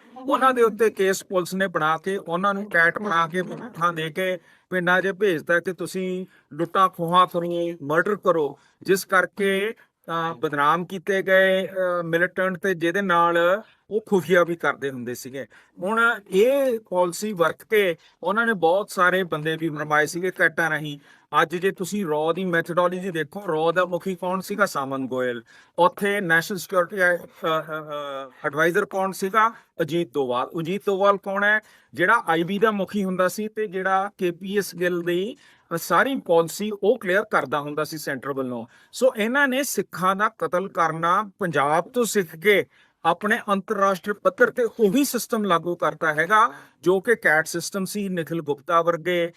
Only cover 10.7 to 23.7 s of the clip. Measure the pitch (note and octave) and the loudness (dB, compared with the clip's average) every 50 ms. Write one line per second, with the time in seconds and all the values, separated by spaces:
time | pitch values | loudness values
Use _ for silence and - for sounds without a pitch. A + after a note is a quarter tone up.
10.7 | D#3+ F3 F3+ - G3 F#3 - - G3 F#3+ F3+ F#3+ F#3+ F#3+ F#3+ F#3+ F#3+ F#3+ F#3+ F3 | 2 2 0 -6 -8 -10 -4 -2 -2 0 2 4 4 6 6 6 4 2 0 -2
11.7 | F#3+ F#3 F#3 F3+ F3 F3 E3+ E3 E3 E3+ F3+ F3+ - - F#3 F#3+ F#3 E3+ - G3 | -4 -2 -2 0 0 -2 -2 0 0 0 0 0 0 -2 -2 -2 -2 -2 -2 -2
12.7 | F#3 E3 D#3+ E3+ E3+ G3+ G3+ F#3+ F3 E3+ E3+ E3+ E3+ E3+ E3+ F3 F#3+ A3 A3 _ | -2 0 0 0 0 0 0 2 4 4 4 4 4 4 4 4 2 0 -2 _
13.7 | _ _ _ - G3+ A3 A3 - G#3 F#3 D3 D3+ F#3 F3 E3+ E3 E3+ E3 - D3 | _ _ _ -6 -6 -6 -2 0 0 0 2 4 4 4 4 2 0 -2 -2 -2
14.7 | C#3 A#2 C3 C#3 C3+ B2 A#2+ A#2+ B2 - - C3 B2+ C#3 B2 - _ - _ _ | -2 -2 -4 -8 -6 -6 -8 -8 -8 -10 -12 -12 -12 -12 -12 -14 _ -20 _ _
15.7 | _ - E3+ F#3+ A3 A3+ A#3 A#3 A#3 G3+ G3+ - F#3 F#3+ G#3+ B3+ C#4 C#4+ C4+ C4 | _ -8 -6 -2 0 2 2 2 2 -2 -6 -2 2 4 4 4 4 2 2 0
16.7 | A#3 A3+ - - F3+ F3+ F3+ F3 E3+ - G#3 G#3+ G#3+ E3 E3 D#3 - - - - | -2 -4 -6 -4 0 0 0 0 -2 -6 -6 -6 0 0 0 0 0 -4 -6 0
17.7 | A3 G#3 G3+ F#3 E3 - _ _ _ - - F3 G3+ A3 A#3 A#3 A3+ F3+ E3 E3 | 0 2 2 2 -2 -4 _ _ _ -8 -4 -2 0 0 0 0 0 2 2 2
18.7 | F3 G3 G#3 - - G3 F3 F3+ F3+ F#3 G3 E3 D#3+ D3+ D3+ E3 D#3+ D#3+ D#3+ E3 | 2 2 0 -2 0 2 2 4 4 2 0 -2 -4 -4 -2 -4 -4 -2 -4 -4
19.7 | D3 D3 D3+ D3+ D3+ D3+ D3+ D3 D#3+ E3+ F3+ F#3 - - F3+ E3 D#3+ - E3 D#3+ | -4 -4 -4 0 2 2 2 2 -2 -4 -4 -4 0 0 0 0 2 0 -2 0
20.7 | D#3 D3 D#3 D3+ C#3+ D3 _ - - _ _ - - D3+ E3+ D#3+ E3+ F3+ E3+ G3 | -2 -2 -4 -6 -10 -10 _ -20 -20 _ _ -2 2 2 2 2 0 -2 -2 -2
21.7 | F#3+ - F#3+ E3 G3 G#3 G3+ D#3 D3+ D3+ D#3 D#3+ E3+ F3+ F#3+ F#3 E3+ E3 D#3+ E3 | -2 -2 -6 -6 -4 -4 -2 -2 0 0 0 0 0 -2 -2 0 0 0 0 0
22.7 | E3 F3 F3+ F3+ F#3 F3+ F3+ G3 D#3+ D#3+ D#3 C#3 - G3 G#3 F#3 D#3+ D#3 D#3+ E3+ | 0 2 2 2 0 -2 -8 -6 -4 -6 -6 -6 -8 -12 -6 -4 -2 0 2 2